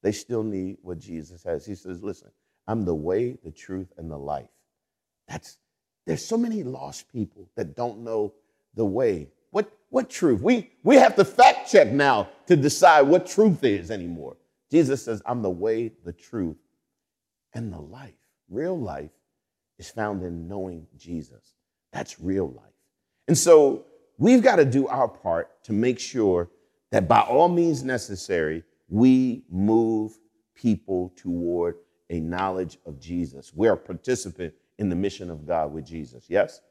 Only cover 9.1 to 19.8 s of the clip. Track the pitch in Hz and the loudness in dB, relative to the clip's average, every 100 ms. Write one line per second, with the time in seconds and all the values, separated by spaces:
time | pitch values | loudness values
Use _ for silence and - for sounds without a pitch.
9.1 | 90 71 _ _ 202 214 _ _ 269 247 | -2 -8 _ _ -6 -6 _ _ -4 -4
10.1 | - 165 107 165 240 175 _ 190 269 226 | -2 0 2 2 0 -2 _ 6 6 6
11.1 | 208 196 - 254 - - 196 123 139 143 | 4 0 6 6 6 4 6 6 4 2
12.1 | 113 98 - - 170 139 - 180 156 139 | 2 -2 -10 2 4 4 6 8 8 6
13.1 | 180 180 - 220 170 131 101 85 107 87 | 4 2 2 4 4 0 -2 -4 -8 -8
14.1 | 82 67 - _ _ _ 151 139 135 - | -12 -14 -18 _ _ _ 0 2 -2 -4
15.1 | 110 - 123 101 90 104 113 117 _ 87 | -8 -6 -4 -4 -4 -2 -2 -4 _ -18
16.1 | 85 _ 117 85 78 _ _ _ _ _ | -18 _ -8 -8 -8 _ _ _ _ _
17.1 | _ _ _ _ 113 113 85 73 117 131 | _ _ _ _ -12 -12 -12 -18 -20 -20
18.1 | _ _ _ _ 95 165 180 107 73 76 | _ _ _ _ -10 -8 -8 -10 -12 -16
19.1 | _ _ _ _ _ _ _ | _ _ _ _ _ _ _